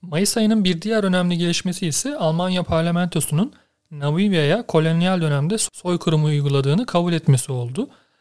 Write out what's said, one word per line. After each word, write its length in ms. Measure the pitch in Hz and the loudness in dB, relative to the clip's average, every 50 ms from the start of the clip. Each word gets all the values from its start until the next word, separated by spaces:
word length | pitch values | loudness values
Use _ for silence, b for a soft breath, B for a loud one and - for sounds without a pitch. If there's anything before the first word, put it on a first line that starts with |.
Mayıs 360 | - 175 147 156 196 202 - 240 | -14 -4 -2 -2 0 0 0 2
ayının 260 | 220 214 226 220 202 | 2 2 4 4 2
bir 180 | 185 180 165 | 2 0 0
diğer 220 | 165 208 226 220 202 | -2 -2 -2 0 0
önemli 340 | 190 180 185 180 175 175 170 | 2 2 2 2 0 0 0
gelişmesi 500 | 175 170 170 - - 185 175 - - 170 | 0 0 -2 -2 -2 -4 -6 -4 -4 -4
ise 300 | 143 - - 262 294 294 | -2 -2 -4 -4 -4 -2
Almanya 460 | 185 160 156 165 180 185 185 185 175 | -2 0 0 0 0 0 0 -2 -2
parlamentosunun 920 | - 175 160 165 170 170 175 180 175 - 165 147 - 147 147 196 285 b b b b b b b _ | 0 0 0 0 0 0 0 0 0 -2 -2 -2 0 0 0 0 -2 b b b b b b b _
Namibya'ya 760 | 165 147 143 143 151 170 196 208 196 170 151 143 165 226 240 - | -14 -6 -4 -2 0 2 2 2 2 2 2 2 2 0 -2 0
kolonyal 540 | - 165 156 160 165 165 170 180 190 180 | 0 2 2 2 2 2 2 2 0 0
dönemde 360 | 165 156 143 143 135 160 214 220 | 0 0 0 0 0 0 -2 -2
soykırımı 680 | - - _ - - 180 175 170 - - 170 156 151 | -4 -6 _ -8 -4 -2 -2 -2 0 0 2 2 2
uyguladığını 600 | 151 151 147 143 143 139 139 135 139 143 190 254 | 2 2 0 0 2 0 2 2 2 2 0 0
kabul 280 | - - 175 175 175 170 | 0 0 0 0 2 0
etmesi 380 | 160 - - 139 123 - - | 0 2 4 2 2 2 -2
oldu. 380 | 135 123 120 120 127 160 240 285 b b b b b b | -6 -6 -6 -6 -6 -6 -6 -8 b b b b b b